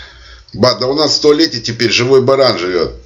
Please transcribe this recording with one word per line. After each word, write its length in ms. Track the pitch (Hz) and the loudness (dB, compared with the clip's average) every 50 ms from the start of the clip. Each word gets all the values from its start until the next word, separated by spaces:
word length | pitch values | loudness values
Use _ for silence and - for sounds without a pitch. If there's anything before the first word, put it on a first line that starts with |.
| - - - - - - - - - _ - | -20 -20 -20 -20 -20 -20 -20 -20 -20 _ -4
«Ба, 200 | 92 110 127 117 | 0 0 0 0
да 140 | 101 127 131 | 0 -4 -4
у 60 | 139 | -2
нас 220 | 156 151 139 - | -2 -2 -2 -2
в 60 | - | 0
туалете 400 | - 151 147 151 160 156 - 120 | 2 2 4 4 2 -2 -2 -8
теперь 300 | - - 117 120 120 107 | -10 -8 -6 -2 -2 0
живой 300 | 98 110 120 127 135 131 | 0 0 2 4 2 2
баран 380 | 123 127 135 135 135 123 104 85 | 4 2 2 2 2 2 0 -2
живёт». 360 | 87 92 90 85 78 - - - - | -4 -2 -2 -2 -2 -4 -6 -14 -20